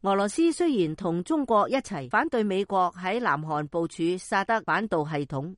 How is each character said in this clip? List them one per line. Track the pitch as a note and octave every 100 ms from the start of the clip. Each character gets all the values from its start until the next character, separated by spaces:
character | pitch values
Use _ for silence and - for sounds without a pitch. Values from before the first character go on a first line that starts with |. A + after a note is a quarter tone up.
俄 | F#3+ G3
羅 | G3+
斯 | - E4
雖 | D#4 F4 B3+ E3
然 | D#3
同 | F#3+ E3+ F3+
中 | D#4 C4+
國 | A3 F3+
一 | C4
齊 | - F#3 B2+
反 | G#3 D#4
對 | A#3+
美 | G#3+ F#3+
國 | G3 G3 F3+ F3+
喺 | F#3 A3
南 | A#3 D3
韓 | D#3 D3+ D3+
部 | E3+ E3
署 | -
薩 | E3 F3+ - G3+ G3
德 | A3+
反 | E3+ D#3+ A3
導 | E3+ D3
系 | D#3 C#3+
統 | C#3 D3+